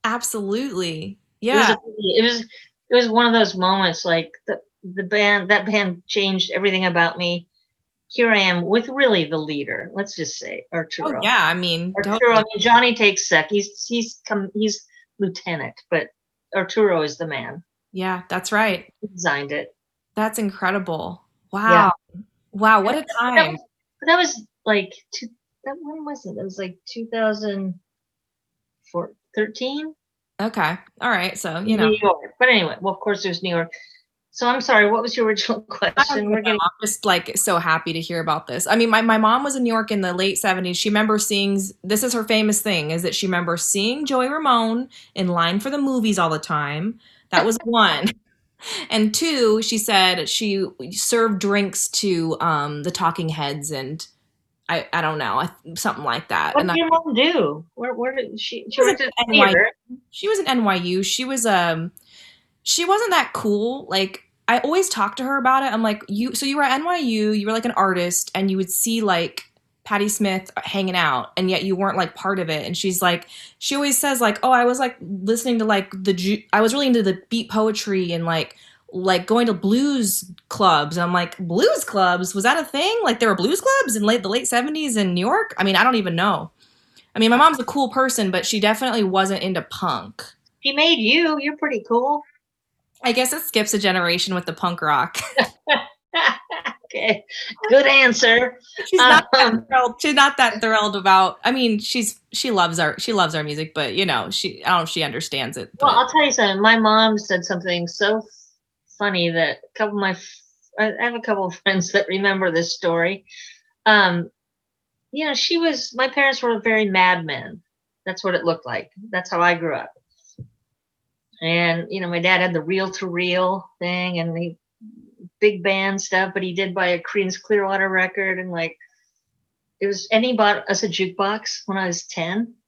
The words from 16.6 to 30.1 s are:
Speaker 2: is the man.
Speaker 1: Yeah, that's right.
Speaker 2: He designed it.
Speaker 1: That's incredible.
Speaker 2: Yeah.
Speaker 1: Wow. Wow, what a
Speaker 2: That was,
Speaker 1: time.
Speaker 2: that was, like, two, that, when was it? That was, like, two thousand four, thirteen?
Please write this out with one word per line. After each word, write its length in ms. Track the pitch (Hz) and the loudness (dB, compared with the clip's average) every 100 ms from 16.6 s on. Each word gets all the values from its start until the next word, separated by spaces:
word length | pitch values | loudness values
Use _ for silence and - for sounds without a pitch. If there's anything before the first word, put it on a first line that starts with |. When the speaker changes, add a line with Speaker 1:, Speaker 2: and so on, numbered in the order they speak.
| 185 - 208 165 | -2 2 2 2
Speaker 2:
is 160 | 151 147 | -2 -6
the 80 | 170 | -8
man. 360 | 139 120 170 - _ _ | -8 -10 -14 -20 _ _
Speaker 1:
Yeah, 300 | 190 185 180 - | -8 -6 -6 -6
that's 200 | 180 - | -8 -2
right. 400 | 208 220 180 - _ | 0 0 -2 -8 _
Speaker 2:
He 60 | 214 | -16
designed 440 | 185 170 143 139 | -6 -4 -2 -4
it. 240 | 147 - _ _ _ _ | -6 -8 _ _ _ _
Speaker 1:
That's 240 | - 220 220 | -4 -4 -2
incredible. 840 | 208 - 185 196 180 160 87 175 _ _ _ | -6 -2 -2 -2 -4 -6 -8 -12 _ _ _
Speaker 2:
Yeah. 60 | 196 | -2
Speaker 1:
Wow. 320 | 220 220 196 175 _ 175 214 _ _ | 4 6 6 2 _ -20 -20 _ _
Wow, 280 | 202 220 220 | 0 4 4
what 120 | 196 | 4
a 60 | 294 | -2
Speaker 2:
That 40 | |
was, 320 | 302 240 247 240 160 | -4 -4 2 4 2
Speaker 1:
time. 100 | 156 _ _ _ _ 277 | -2 _ _ _ _ 2
Speaker 2:
that 100 | 349 | 2
was, 300 | 349 226 - _ | 2 -2 -16 _
like, 260 | - 208 190 - _ | 0 0 0 -12 _
two, 140 | - 233 _ _ _ | -14 -14 _ _ _
that, 100 | 262 302 | -12 -12
when 220 | 294 311 294 | -12 -12 -10
was 180 | 269 | -10
it? 100 | 202 - | -10 -10
That 80 | |
was, 140 | 196 190 | -10 -8
like, 200 | 190 180 - | -10 -10 -16
two 200 | 233 226 | -12 -6
thousand 680 | 226 220 208 214 196 190 180 _ _ _ _ _ _ _ _ _ _ _ | -2 0 -2 -4 -4 -6 -8 _ _ _ _ _ _ _ _ _ _ _
four, 220 | 175 170 _ _ | -10 -10 _ _
thirteen? 600 | - 214 220 254 285 311 311 _ | -4 -4 -4 -6 -6 -10 -14 _